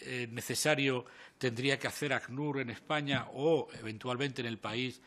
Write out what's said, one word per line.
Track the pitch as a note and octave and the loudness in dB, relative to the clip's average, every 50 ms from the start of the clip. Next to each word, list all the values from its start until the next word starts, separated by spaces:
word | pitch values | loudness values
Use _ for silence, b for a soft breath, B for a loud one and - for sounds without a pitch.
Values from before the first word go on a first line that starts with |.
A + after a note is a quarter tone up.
eh, | - C3 B2+ B2 B2 A#2 | -8 -6 -4 -4 -4 -4
necesario | A2+ A#2+ A2 - - - - D3+ D3+ C#3 C#3 C#3 C3 B2 B2 B B B B B B | -6 -6 -4 -2 -2 2 4 4 4 4 4 4 2 2 -2 B B B B B B
tendría | _ - B2+ A#2 A#2+ C3 C#3 C3+ | _ 0 0 0 2 2 2 2
que | C3 - | 2 0
hacer | B2 - - D3 D3 C3+ | -2 -2 -2 -2 0 0
acnur | A#2 - - A#2+ C3+ D3+ D3 C#3 C3+ | -2 -2 -4 -4 -2 -2 -2 0 -2
en | C3 A#2 | -2 -4
España | G#2+ - - - D#3 D3+ C#3+ C#3+ C#3 B2+ - - | -6 -8 -4 -2 0 0 2 2 0 0 0 -4
o | - B2+ C#3+ E3 E3 C#3+ - - - | -2 2 4 6 6 6 4 0 -8
eventualmente | A2+ A2 A2 G#2+ G#2+ - B2+ B2 A#2+ C#3 C#3+ A#2+ C3+ | -8 -8 -8 -8 -4 -2 -2 0 0 0 0 0 -2
en | B2 | -4
el | A#2 A2+ | -4 -4
país | G2+ - G#2+ G#2+ A#2+ B2+ B2+ A#2 - B | -4 -4 -4 -2 -2 -2 -2 -4 -8 B